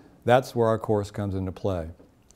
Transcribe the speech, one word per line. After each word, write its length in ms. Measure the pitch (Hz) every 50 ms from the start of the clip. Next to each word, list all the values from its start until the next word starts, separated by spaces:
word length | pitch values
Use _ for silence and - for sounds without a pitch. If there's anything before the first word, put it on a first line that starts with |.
| - - - - -
That's 280 | 113 120 131 131 - -
where 140 | 120 117 110
our 100 | 110 107
course 320 | - - 110 104 101 -
comes 240 | - - 104 101 95
into 180 | 95 92 95 92
play. 380 | - - 104 95 87 80 80 82 - - - _ _ _ _ _